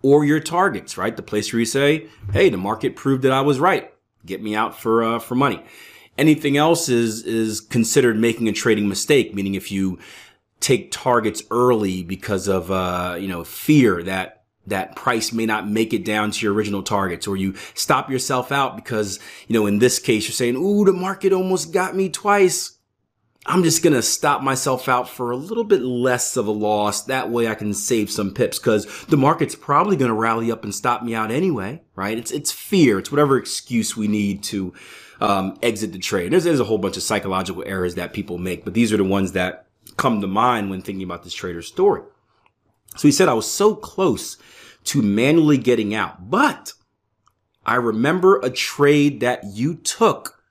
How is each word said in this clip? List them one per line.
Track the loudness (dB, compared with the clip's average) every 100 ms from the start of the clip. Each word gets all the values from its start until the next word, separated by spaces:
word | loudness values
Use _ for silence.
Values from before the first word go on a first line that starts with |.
or | 6 6
your | 6 0
targets, | 0 0 0 0 -10 -4
right? | -4 -4
The |
place | -4 -4 -2
where | -2
you | 0
say, | 2 2 2 -2 -16 -4
"Hey, | 2 4
the | 2
market | -2 -2 -4 -2
proved | -2 2
that | 2
I | 2
was | 2 2
right. | 2 2 -4 _ _ _ -12
Get | -8
me | -4 -2
out | -2 -4
for, | 0 2
uh, | 2 -2
for | -4 0
money." | 0 -2 -10 -20 -20 -20 -16 0
Anything | 2 4 2 2
else | 4 2 2
is, | 2 2 -2
is | -4 -2 -2 -4
considered | -4 0 2 4 4 4
making | 0 0 -2
a |
trading | 0 0 2 0
mistake, | -2 2 2 2
meaning | -2 -4 -4
if | -4
you | -2 -2 -4 -14 -20 -20 _ _ _
take | 0 0 0
targets | -6 0 2 2 -4 -6
early | 2 4 4 2 -2
because | -6 -10 -4 -4 0
of, | -2 0
uh, | -2 -2 -4 -4 -6
you | -6
know, | -8
fear | -10 -10 4 6 6 4
that | -2 -4 -6 _ _ _ -6
that | -4 -4 -6
price | -2 -2 -2
may | -2 -2
not | -2 -2
make | -2 0
it | -2 -2
down | -2 -2
to | -2 -2
your |
original | -2 -2 -4
targets, | -2 -2 -2 -4 -6
or | -2
you | -4 -4 -14
stop | -10 0 0 0
yourself | -4 -2 -4 -2
out | -2 -2 -6
because, | -6 -4 -4 -6 -14 -20 -2
you |
know, | 0 2
in | 4
this | 2 2
case, | 0 0
you're | 0
saying, | -4 -2 0
"Ooh, | 0 4 4
the |
market | 2 -2 -2 0
almost | 2 2 -2 -2
got | -2 -2 -2
me | -2
twice. | -2 0 4 4 2 -8 _ _ _ _ _ _ _ -2
I'm | 2
just | 2 4
gonna | 4 2
stop | 0 -2 0 0
myself | 0 -2 -2 -2 0
out | -2 -2
for | -6 -6
a | -6
little | -6 -6 2
bit | 2
less | 2 0 0 0 0 -2
of | -2
a |
loss. | 0 0 0 0 -4
That | -4 -4 -2
way | -2 -2
I | -2
can | -4
save | -4 -2 -2 -2
some | -4 -6
pips | -2 -2 0
'cause | 0 0 -2 -14 0
the | 2
market's | 2 2 -2
probably | -6 0 2 2 2
gonna | 2
rally | 0 0 0 -2
up | -4
and | -6
stop | -4 -2 -2
me | -4
out | -4 -2
anyway," | 0 0 -2 -6 -10 _ -8
right? | -4 -4
It's, | -6
it's | -6 -6
fear. | -10 -2 4 4 4
It's | 0
whatever | 0 4 2
excuse | 0 -10 -4 -2 -2 -4
we | -2
need | 0 0 -4
to, | -6 -6 -8 -10 -20 -20 -20 -6
um, | -2 -2 -2 -2
exit | -4 -2 -6
the | -6
trade. | -4 -2 2
There's, | 2 2
there's | 0
a |
whole | 2 0
bunch | -2 -4
of |
psychological | -2 -2 -2 -2 -2 -6 -8
errors | -4 -4 -4
that | -8
people | -8 -8 -8
make, | -6 -6
but | -4 0
these | 2
are | 4
the |
ones | 2 2 0
that | -2 -4 -6 _ _ -16 -2
come | 0 0
to | -2
mind | 2 2 2 -2
when | -6
thinking | -8 -10
about | -8 -10 -12
this |
trader's | -10 -8 -10 -10
story. | 0 2 2 -6 _ _ _ _ _ _ _ _ 2
So | 2
he |
said, | 6 4
"I |
was | 2 -2
so | 2 2 2
close | -8 -2 0 0 -6 -16 -20 -20 -20 -14
to | -4 0
manually | 2 4 4 6 6 4
getting | 4 2 2 -2
out, | -4 -6 -4
but | 2 2 0 -14 -20 _ _ _ _ _ _ _ _ -2
I | 0
remember | 0 0 0 4 4 4
a | 2
trade | -4 -6 2 4 6 4 2
that | -2 -2 -6
you | -4 -4 -4
took | -8 0 2 2 -8 _ _